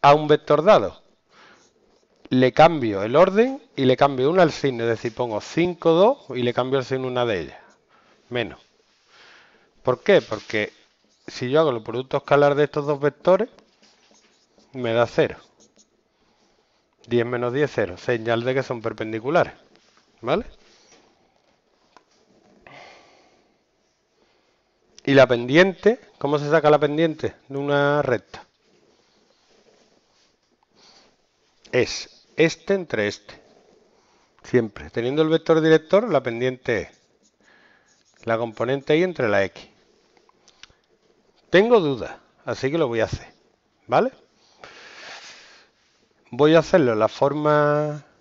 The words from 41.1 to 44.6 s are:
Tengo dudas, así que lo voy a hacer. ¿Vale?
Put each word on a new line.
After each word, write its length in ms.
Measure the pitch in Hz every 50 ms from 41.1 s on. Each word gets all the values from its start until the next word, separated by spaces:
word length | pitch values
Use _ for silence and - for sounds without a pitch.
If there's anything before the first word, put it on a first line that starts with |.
| _ _ _ _ _ _ _ _
Tengo 300 | - 175 202 233 240 220
dudas, 360 | 175 147 139 113 85 67 - - _ _ _ _ _
así 260 | - 117 - - 135
que 80 | 143 165
lo 100 | 156 123
voy 120 | 117 113
a 40 | 110
hacer. 240 | - - - - - _ _ _ _ _ _ _ _ _ _ _
¿Vale? 260 | - 120 143 202 262 - _ _ _ _ _ _ _ _ _